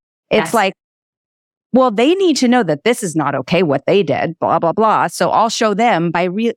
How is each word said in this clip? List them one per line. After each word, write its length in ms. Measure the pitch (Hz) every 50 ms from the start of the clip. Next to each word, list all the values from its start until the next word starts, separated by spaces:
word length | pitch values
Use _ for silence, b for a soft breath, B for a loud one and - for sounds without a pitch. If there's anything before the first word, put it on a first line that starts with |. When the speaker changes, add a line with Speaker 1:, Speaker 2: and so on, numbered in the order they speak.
| _ _ _ _ _ _
Speaker 1:
It's 180 | - 220 - 160
Speaker 2:
Yes. 60 | -
Speaker 1:
like, 200 | 226 196 196 - - _ _ _ _ _ _ _ _ _ _ _ _ _ _ _ _ _ _
"Well, 200 | - 254 262 254
they 220 | 208 196 240 294 359
need 200 | 392 392 349 277 -
to 120 | 262 240
know 120 | 240 247 220
that 200 | 160 151 147 -
this 200 | 214 240 - 220
is 120 | 175 147
not 200 | 311 285 143 139
okay, 280 | 131 127 - - 170 190
what 200 | 151 135 139 - -
they 160 | 165 202 190
did, 340 | 147 127 - 98 165 160 -
blah, 200 | - 98 131 165
blah, 140 | 165 165 -
blah. 340 | - 220 220 190 135 143 175
So 220 | - - 185 -
I'll 180 | - 151 214 233
show 240 | - - 233 214 202
them 380 | 185 233 240 208 165 170 170
by 120 | 160 175 175
re-, 300 | 185 175 208 226 233 -